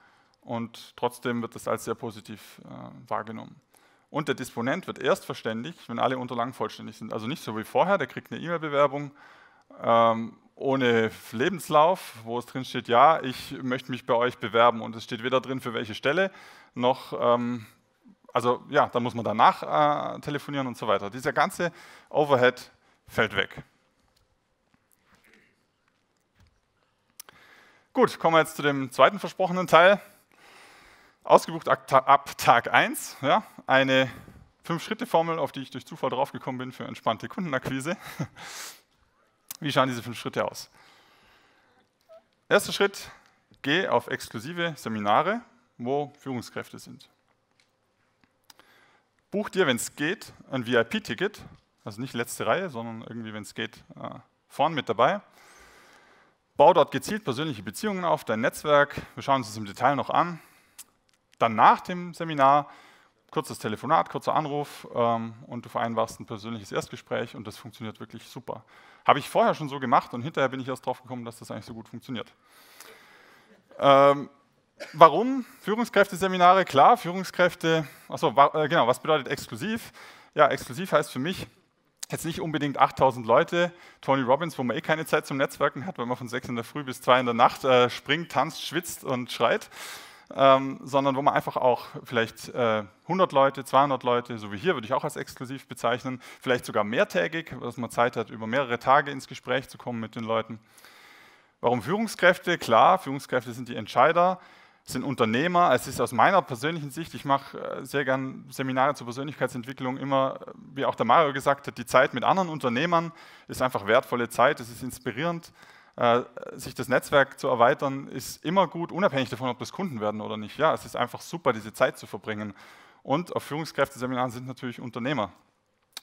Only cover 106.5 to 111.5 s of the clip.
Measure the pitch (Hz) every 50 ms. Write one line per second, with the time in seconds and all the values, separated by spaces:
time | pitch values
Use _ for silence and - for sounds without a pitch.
106.5 | 127 110 131 156 170 165 147 143 131 160 165 - - 117 - 143 139 139 - -
107.5 | - - - - - - - 131 - 143 135 127 131 135 131 131 - - - -
108.5 | - - 135 131 127 131 131 147 139 - 120 120 117 131 139 151 135 - 135 123
109.5 | - 127 113 131 135 - 135 127 131 139 131 139 139 135 135 131 - - - -
110.5 | - - - - - 135 131 120 - - 120 113 123 165 160 139 135 139 - 147